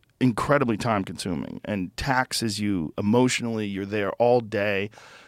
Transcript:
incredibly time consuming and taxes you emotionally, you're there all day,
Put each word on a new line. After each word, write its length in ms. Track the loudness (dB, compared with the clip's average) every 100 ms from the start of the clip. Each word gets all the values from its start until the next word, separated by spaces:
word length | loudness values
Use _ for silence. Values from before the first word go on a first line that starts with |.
| _ 0
incredibly 580 | 0 2 2 2 2 0
time 260 | 0 -2
consuming 580 | -2 -6 -4 -4 -6 -10
and 320 | -6 -4 -4 -6
taxes 640 | -2 0 0 -2 -4 -2
you 320 | -2 -2 -2 -2
emotionally, 720 | 2 4 4 2 -4 -4 -4
you're 180 | -4 -4
there 260 | -2 -2
all 280 | 2 4 4
day, 480 | 2 -2 0 0 -4 -10 -20 -20